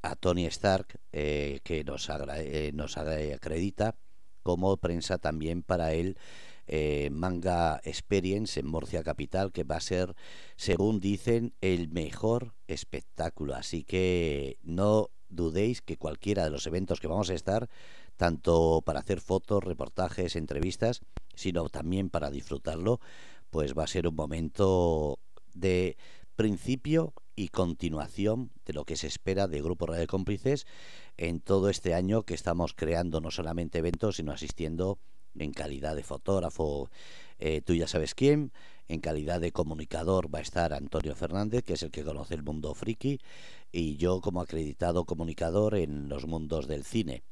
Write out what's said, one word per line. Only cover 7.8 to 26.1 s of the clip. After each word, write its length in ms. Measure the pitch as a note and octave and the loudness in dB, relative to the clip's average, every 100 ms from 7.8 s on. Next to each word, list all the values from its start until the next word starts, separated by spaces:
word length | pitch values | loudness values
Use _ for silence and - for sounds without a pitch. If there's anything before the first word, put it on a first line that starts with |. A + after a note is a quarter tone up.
Experience 760 | D#2 - - G2+ F2+ G2 A2 - | -4 -8 0 2 4 0 0 -2
en 80 | C#2 | -2
Murcia 340 | D#2+ - E2+ | -2 -2 -4
Capital, 500 | D#2+ D2+ D2 F#2 F#2+ | -2 -4 -2 0 0
que 100 | F2+ | -2
va 140 | C#2 D#2+ | -2 -2
a 40 | |
ser, 340 | - F#2 F#2 F2+ - - - - | 0 0 0 -4 -10 -12 -12 -6
según 440 | - F2 G2+ A2 | 0 4 4 4
dicen, 540 | F#2+ G2+ - A#2 A#2 - | 2 2 4 2 2 0
el 260 | F#2+ F2+ E2 | 2 2 2
mejor 680 | E2+ D#2 - A2 A#2+ B2 - - | -2 -2 0 2 2 -2 -10 -6
espectáculo. 880 | D2+ - C#2 - - E2 - C#2+ C2 | -6 -4 -6 -6 -2 -2 -2 -4 -4
Así 280 | - E2 | -4 -4
que 760 | - F#2 F#2 F2+ E2 C#2+ C2+ - | 0 2 4 4 4 2 -2 -6
no 480 | D#2+ E2+ G#2 G#2+ - - - | -4 2 6 6 4 -4 -10
dudéis 520 | E2+ E2 E2 G#2+ B2 | 0 2 4 2 2
que 160 | - E2+ | -4 -4
cualquiera 460 | D#2 - G2+ G2+ | -4 -4 0 2
de 80 | D#2 | 2
los 160 | C#2+ D#2+ | 0 -2
eventos 320 | E2+ F#2+ E2+ | -2 0 0
que 80 | D2+ | 0
vamos 220 | F2 F#2 | 0 2
a 40 | |
estar, 360 | F2 - G#2+ B2 - - - - - | 0 2 0 0 -8 -10 -10 -12 2
tanto 680 | F2 D#2+ - E2 E2 D#2+ - | 2 4 6 8 8 6 4
para 140 | D2 | -2
hacer 200 | D2+ F#2 | 0 -2
fotos, 440 | - F#2+ - G2+ | 2 0 4 0
reportajes, 720 | F#2+ E2 C2 - F2+ - F2+ F2 | 2 -4 -4 -2 -2 0 -2 -2
entrevistas, 680 | D#2 C#2+ F#2 - A2+ - - - - | -2 0 0 2 0 0 -6 -8 -8
sino 360 | - F#2+ E2+ D#2+ | -4 -2 0 -2
también 400 | D2+ D2+ F#2+ F#2 | -2 0 0 2
para 200 | E2+ D2 | 0 -2
disfrutarlo, 680 | C#2 - C#2+ D#2 E2 F#2+ B2 - - - - - | -4 -4 -4 -2 0 2 2 -2 -12 -12 -12 -4
pues 240 | D#2+ D2 C#2 | 0 0 0
va 100 | D#2 | 0
a 20 | |
ser 200 | F#2+ E2+ | 2 2
un 80 | D#2 | 0
momento 1040 | D2+ D#2+ D#2+ - G2 F#2 F2 D#2 D2+ C2+ - - - | -2 -2 -2 4 6 8 6 4 2 -2 -8 -12 -10
de 440 | - F#2+ F2+ F2+ - - | 0 2 4 2 -2 -10